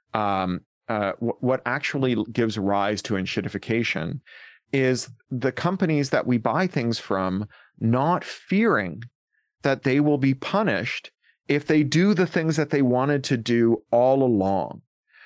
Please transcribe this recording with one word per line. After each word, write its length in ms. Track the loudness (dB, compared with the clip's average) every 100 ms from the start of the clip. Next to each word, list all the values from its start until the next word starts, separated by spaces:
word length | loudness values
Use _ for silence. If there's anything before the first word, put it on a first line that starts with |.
| _
um, 460 | -2 0 0 -2 -4 -8 _ -6
uh, 240 | -4 -4
wh-, 300 | -2 -6 -2
what 180 | 0 0 -2
actually 500 | -4 -4 -2 0 0 -2
gives 240 | -2 -2 0
rise 460 | 0 0 0 -2
to 120 | -4
enshittification 1080 | -4 -2 -4 -6 -8 -4 -2 -2 -4 -6 -8 -12 -20 -20 -20 _
is 380 | 0 0 0 -4 -16 _
the 220 | -4 -4
companies 580 | -2 -2 0 0 0 0
that 160 | 0 0
we 120 | 0
buy 280 | 0 0 0
things 320 | -2 -2 -4
from 500 | -2 -2 0 -4 -6 -14 _ _
not 440 | 0 2 2 0
fearing 800 | -4 -12 -2 2 2 2 0 -8 -14 _ _ _ _ _
that 200 | -2 0
they 160 | 2 2
will 180 | 2 2
be 160 | 2
punished 760 | 0 -2 0 0 -2 -4 -8 -14 _ _ _ -2
if 180 | -2 2
they 160 | 2
do 320 | 4 4 4
the 120 | 2 0
things 300 | 0 0 0
that 140 | 0
they 120 | 0
wanted 420 | 2 2 2 0
to 120 | 0 -2
do 460 | 0 2 4 2 2
all 320 | 2 4 4
along. 600 | 4 2 2 0 -4 -10 -20 _ _ _